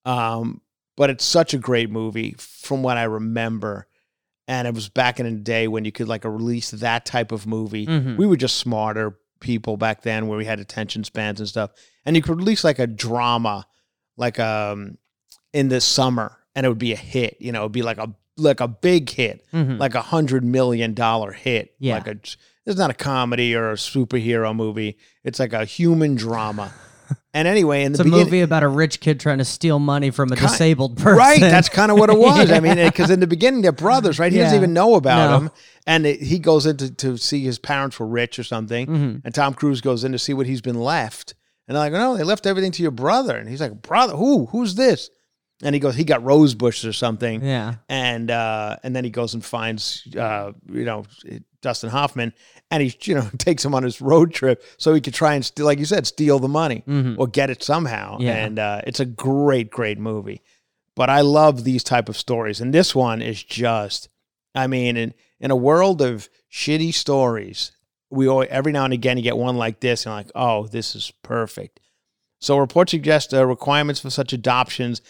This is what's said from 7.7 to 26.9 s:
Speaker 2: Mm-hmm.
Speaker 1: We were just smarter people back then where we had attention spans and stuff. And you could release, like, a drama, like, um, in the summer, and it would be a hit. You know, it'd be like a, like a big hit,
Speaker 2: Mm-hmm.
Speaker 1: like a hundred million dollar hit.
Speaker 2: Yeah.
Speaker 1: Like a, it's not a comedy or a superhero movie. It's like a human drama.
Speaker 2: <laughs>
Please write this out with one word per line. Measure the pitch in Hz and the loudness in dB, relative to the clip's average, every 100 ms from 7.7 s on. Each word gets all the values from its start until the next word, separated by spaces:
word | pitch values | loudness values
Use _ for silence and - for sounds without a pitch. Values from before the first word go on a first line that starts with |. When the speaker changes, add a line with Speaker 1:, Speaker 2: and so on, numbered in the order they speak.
| 107 107 | -8 -2
Speaker 2:
Mm-hmm. | 160 131 117 | -2 -2 0
Speaker 1:
We | 202 | 2
were | 160 | 2
just | 127 - | 0 -4
smarter | 127 110 107 107 107 - _ _ | -4 -2 -2 -4 -6 -8 _ _
people | - 117 113 107 | -6 -6 -4 -4
back | 110 107 | -2 -2
then | 113 110 110 | -4 -4 -4
where | 107 | -6
we | |
had | 107 110 | -6 -8
attention | 98 - 107 113 | -10 -10 -8 -8
spans | 104 113 107 101 | -10 -6 -6 -6
and | 104 | -8
stuff. | 113 104 _ _ _ | -6 -8 _ _ _
And | - 160 | -2 0
you | |
could | 147 165 | 0 -2
release, | 190 214 | -2 0
like, | 165 135 | 0 0
a | 120 | -2
drama, | 107 117 120 120 117 113 101 - _ _ _ _ - | -4 -6 -2 0 0 0 -4 -10 _ _ _ _ -6
like, | 120 110 | -6 -2
um, | 113 107 104 101 101 - _ _ _ - _ | -4 -2 -4 -8 -12 -18 _ _ _ -20 _
in | 147 135 | -2 0
the | 127 | 2
summer, | - - 131 123 104 _ _ | 0 2 0 0 -6 _ _
and | - 131 | -4 -2
it | |
would | 113 | -2
be | 117 | -4
a | 107 | -6
hit. | - 131 117 - | -6 -4 -4 -6
You | 120 | -10
know, | 117 | -6
it'd | 107 | -6
be | 117 | -4
like | 117 107 | -4 -6
a, | 113 104 _ - | -10 -14 _ -2
like | 151 131 | 0 2
a | 120 | -2
big | 110 180 175 135 | -2 2 2 0
hit, | - 117 - _ | -4 -4 -4 _
Speaker 2:
Mm-hmm. | 165 135 120 | -2 -2 0
Speaker 1:
like | 135 | -2
a | 123 | -2
hundred | - 165 147 131 | -2 -2 0 0
million | 120 131 127 117 117 | 0 0 2 0 -2
dollar | 107 117 113 104 | 0 0 0 -4
hit. | 98 135 117 - - | -8 -2 -2 -4 -8
Speaker 2:
Yeah. | 131 | -4
Speaker 1:
Like | 110 101 | -4 -6
a, | 107 - - _ _ - | -14 -14 -20 _ _ -6
it's | 190 | -2
not | 165 | -2
a | |
comedy | 120 143 131 123 120 120 | -2 -4 -2 -2 0 0
or | 117 113 | 0 -2
a | |
superhero | 107 - 135 120 127 113 117 110 | -6 -4 -4 -2 -2 -2 -2 -2
movie. | 110 110 107 107 - _ _ | -2 -4 -4 -8 -8 _ _
It's | - - | -10 -6
like | 127 | -4
a | 113 | -4
human | 110 - 170 165 151 131 | -6 0 2 4 2 0
drama. | 113 113 107 104 98 - | -2 -4 -4 -6 -10 -12
Speaker 2:
<laughs> | - | -20